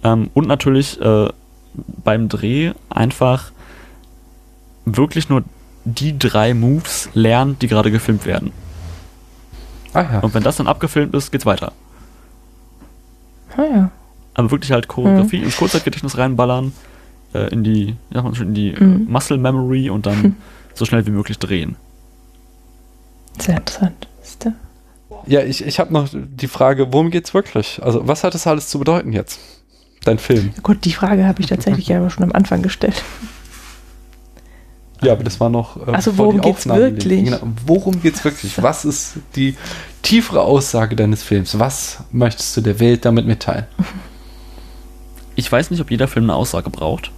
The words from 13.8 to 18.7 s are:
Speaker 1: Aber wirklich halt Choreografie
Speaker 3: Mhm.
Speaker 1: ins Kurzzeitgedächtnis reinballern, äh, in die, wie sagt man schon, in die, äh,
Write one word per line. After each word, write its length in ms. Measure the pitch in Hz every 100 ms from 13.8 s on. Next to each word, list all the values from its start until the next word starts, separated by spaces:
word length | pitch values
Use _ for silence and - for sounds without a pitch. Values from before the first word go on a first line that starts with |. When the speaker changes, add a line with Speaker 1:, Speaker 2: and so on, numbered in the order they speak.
| 190 - - - - -
Speaker 1:
Aber 160 | 117
wirklich 200 | 139 135
halt 160 | 123 -
Choreografie 520 | - 127 196 208 185
Speaker 3:
Mhm. 40 | -
Speaker 1:
ins 120 | -
Kurzzeitgedächtnis 600 | 170 165 151 - 139 127
reinballern, 540 | 131 123 123 127 131 139 - - - - _
äh, 160 | - 104
in 120 | 117 110
die, 320 | 107 101 117 -
wie 40 |
sagt 100 | 123
man 120 | 123 120
schon, 120 | 98
in 60 |
die, 160 | 104
äh, 120 | 101